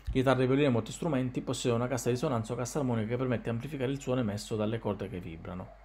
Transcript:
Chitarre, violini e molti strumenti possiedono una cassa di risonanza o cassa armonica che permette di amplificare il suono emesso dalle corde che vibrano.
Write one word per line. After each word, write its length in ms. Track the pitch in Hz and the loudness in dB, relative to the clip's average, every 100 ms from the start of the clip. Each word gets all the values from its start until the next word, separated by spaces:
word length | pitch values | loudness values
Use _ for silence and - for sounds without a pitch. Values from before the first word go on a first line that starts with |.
| - | -2
Chitarre, 380 | 131 131 127 127 | 4 6 6 4
violini 180 | 135 147 | 4 4
e 40 | |
molti 220 | 117 107 | 4 0
strumenti 500 | - 175 135 127 - | -4 0 0 0 -2
possiedono 420 | - 120 127 117 | -4 -2 2 2
una 80 | 123 | 0
cassa 180 | 127 123 | 0 0
di 60 | 123 | 0
risonanza 380 | 156 117 110 | 2 0 -2
o 20 | 123 | -4
cassa 240 | 123 160 | -2 0
armonica 300 | 131 113 107 | 0 0 0
che 80 | 123 | 0
permette 260 | 131 110 | 0 0
di 60 | 120 | -2
amplificare 420 | 113 143 147 127 | -4 -4 -4 -2
il 100 | 139 | -2
suono 200 | 131 127 | 0 0
emesso 340 | 107 104 - 110 | 0 -2 -2 -2
dalle 240 | 107 113 | 0 0
corde 280 | 113 98 98 | -2 -2 -4
che 120 | 90 | -6
vibrano. 500 | 87 80 90 90 - - | -8 -10 -8 -10 -10 -16